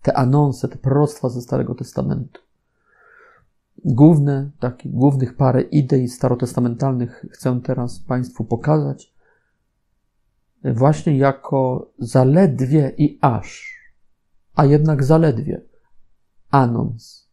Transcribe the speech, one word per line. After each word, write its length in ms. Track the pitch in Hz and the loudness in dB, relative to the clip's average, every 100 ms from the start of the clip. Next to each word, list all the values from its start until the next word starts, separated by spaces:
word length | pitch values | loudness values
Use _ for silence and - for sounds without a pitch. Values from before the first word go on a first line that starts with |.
te 160 | - 135 | -2 0
anonse, 500 | 127 143 147 131 - | 2 2 2 -2 -8
te 100 | - | -6
proroctwa 520 | 131 139 147 - 127 | -2 0 0 -2 -8
ze 120 | 123 | -8
Starego 340 | 120 - 123 - | -6 -6 -6 -8
Testamentu. 640 | 127 - 131 139 - - _ _ _ _ _ _ _ _ _ _ _ _ _ - - | -8 -6 -4 -6 -8 -18 _ _ _ _ _ _ _ _ _ _ _ _ _ -8 -4
Główne, 640 | 120 151 156 143 139 139 - | 6 6 6 2 -2 -6 -6
takie, 300 | 127 127 - | -8 -8 -8
głównych 460 | 117 139 139 127 - | 0 2 2 -4 0
parę 260 | 135 123 | 2 2
idei 460 | - 151 127 139 123 | 0 0 2 0 -2
starotestamentalnych 1160 | - 127 120 123 - 120 117 135 127 120 - - | -4 -2 -2 -2 -2 -2 -2 -4 -2 -6 -10 -20
chcę 300 | - 131 123 | -6 -4 -4
teraz 360 | 123 127 120 - | -4 -6 -6 -8
Państwu 460 | - 127 123 - 113 | -6 -4 -4 -8 -6
pokazać 680 | 117 147 156 143 135 - _ _ _ _ _ _ _ _ _ _ _ _ _ _ _ | -4 0 0 -2 -8 -16 _ _ _ _ _ _ _ _ _ _ _ _ _ _ _
właśnie 540 | 139 117 135 151 - 135 | -6 2 2 2 0 2
jako 720 | 139 135 - 135 131 127 - - | 0 -2 -4 -2 -2 -4 -10 -12
zaledwie 920 | 117 135 131 160 190 123 131 156 135 - | 0 2 4 4 4 2 0 2 0 0
i 200 | 147 - | -2 2
aż, 560 | 139 110 - - - - _ _ _ _ _ _ _ - | -2 -2 -8 -18 -20 -20 _ _ _ _ _ _ _ 0
a 100 | 143 | 4
jednak 380 | 147 156 147 | 4 2 0
zaledwie 580 | 135 160 160 113 98 - - _ _ - - _ _ _ _ | 2 4 4 0 -6 -10 -12 _ _ -20 -20 _ _ _ _
anons. 800 | 139 123 117 117 113 - - _ | 0 2 0 -4 -8 -16 -20 _